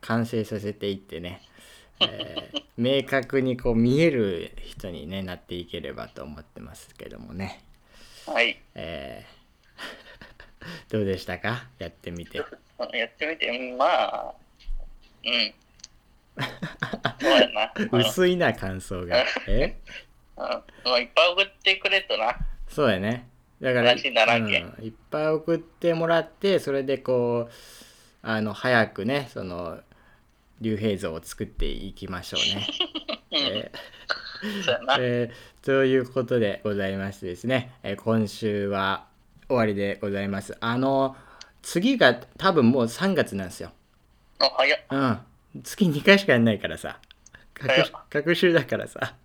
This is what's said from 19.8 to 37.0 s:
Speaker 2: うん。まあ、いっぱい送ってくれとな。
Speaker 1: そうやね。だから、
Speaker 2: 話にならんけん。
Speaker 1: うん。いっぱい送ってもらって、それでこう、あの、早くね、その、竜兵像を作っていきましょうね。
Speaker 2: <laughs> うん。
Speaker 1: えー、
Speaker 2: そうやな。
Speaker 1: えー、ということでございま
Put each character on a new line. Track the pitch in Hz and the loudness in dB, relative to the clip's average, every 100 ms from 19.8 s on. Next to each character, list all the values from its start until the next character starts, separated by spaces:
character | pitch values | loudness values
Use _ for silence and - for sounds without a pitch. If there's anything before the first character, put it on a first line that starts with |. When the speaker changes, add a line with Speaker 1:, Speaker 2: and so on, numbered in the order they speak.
| - - - _ _ - | -14 -18 -20 _ _ -10
Speaker 2:
う | |
ん。 | |
ま | 131 127 - - | -6 -6 -8 -8
あ、 | 120 123 | 0 0
い | |
っ | 120 | 2
ぱ | - | 4
い | 175 | 4
送 | 175 | 4
っ | 196 _ | -2 _
て | - 190 | 0 0
く | 196 | 2
れ | 190 | 0
と | - 107 | 0 0
な。 | 110 123 - - - | 0 0 -4 -6 -8
Speaker 1:
そ | - 135 | 2 2
う | |
や | 95 | 2
ね。 | 101 123 - _ _ _ | 0 -4 -8 _ _ _
だ | 131 | 0
か | 123 | 4
ら、 | 120 | 4
Speaker 2:
話 | 120 139 | 4 2
に | |
な | 113 113 | 4 4
ら | 117 | 4
ん | 107 | 2
け | 98 | 0
ん。 | 87 - | -2 -12
Speaker 1:
う | |
ん。 | |
い | 110 | -14
っ | - _ | -14 _
ぱ | 151 | -2
い | 156 | 0
送 | 156 156 165 | 0 0 -2
っ | |
て | 165 _ 170 | -2 _ 0
も | 165 165 | 2 4
ら | 165 | 2
っ | 160 | 2
て、 | - 196 180 | -2 0 2
そ | 143 | 2
れ | 139 | -2
で | 135 131 | 0 -2
こ | 131 127 120 117 117 | 0 2 2 0 -4
う、 | - - - - - - _ | -10 -20 -20 -20 -20 -20 _
あ | - 110 | -4 -2
の、 | 107 | -2
早 | 104 131 123 107 | -2 4 4 4
く | - | 0
ね、 | 101 143 131 | -2 -2 -4
そ | 120 | -10
の、 | 95 87 87 98 _ _ _ _ _ _ _ _ | -8 -8 -8 -10 _ _ _ _ _ _ _ _
竜 | 113 107 | -4 0
兵 | 110 95 | 0 -2
像 | 95 | -4
を | 80 | -8
作 | - - | -12 -10
っ | 104 | -10
て | - - | -2 -2
い | 69 98 | -2 -10
き | - 95 | -12 -10
ま | 90 | -10
し | - | -6
ょ | 95 | -2
う | |
ね。 | - 202 - - 330 320 | -2 -2 -6 -6 -6 -8
Speaker 2:
<laughs> | - - _ | -10 -12 _
う | |
ん。 | 156 | -4
Speaker 1:
え | 139 - - - - - - - - - | -2 -4 -8 -12 -18 -18 -8 -8 -8 -10
ー、 | 208 202 | -8 -4
Speaker 2:
そ | 180 | -2
う | |
や | 120 | -2
な。 | 127 135 | 0 0
Speaker 1:
え | 123 120 120 - - _ | 2 0 -2 -6 -20 _
ー、 | |
と | - 135 | 0 4
い | 135 131 | 4 4
う | 127 | 2
こ | - | -4
と | 120 127 | 0 2
で | 104 95 | 2 0
ご | 107 | -2
ざ | 101 95 | -2 -2
い | |
ま | 98 | -2